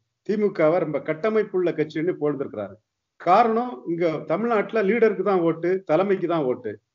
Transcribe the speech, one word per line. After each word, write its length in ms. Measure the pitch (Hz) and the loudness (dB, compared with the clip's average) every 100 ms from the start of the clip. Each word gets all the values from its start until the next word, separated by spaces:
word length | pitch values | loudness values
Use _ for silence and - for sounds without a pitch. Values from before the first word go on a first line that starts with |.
| _ _ - | _ _ -6
திமுகவை 480 | 214 208 - 156 180 | -2 -2 2 2 2
ரொம்ப 200 | 156 143 | 0 -4
கட்டமைப்புள்ள 720 | - 156 220 220 214 185 170 | -4 -4 0 0 0 0 -2
கட்சின்னு 420 | 151 151 160 175 | 0 -4 -2 -4
புகழ்ந்திருக்கிறாரு. 640 | 151 147 139 135 104 98 98 _ _ _ - | -2 -2 -2 -6 -8 -10 -12 _ _ _ -6
காரணம், 520 | 170 196 233 220 247 - - | 4 4 4 2 -2 -8 -6
இங்க 240 | 170 175 147 - | -2 0 -2 -4
தமிழ்நாட்டுல 560 | 170 233 214 196 226 | -2 0 0 0 0
லீடருக்கு 420 | 196 233 226 185 | 2 4 4 2
தான் 160 | 196 185 | 0 2
ஓட்டு, 300 | 165 160 175 190 - | 2 0 0 -2 0
தலைமைக்கு 420 | 156 202 185 170 | 2 2 0 0
தான் 160 | 170 | 0
ஓட்டு. 260 | 127 120 107 101 _ | 0 -2 -6 -10 _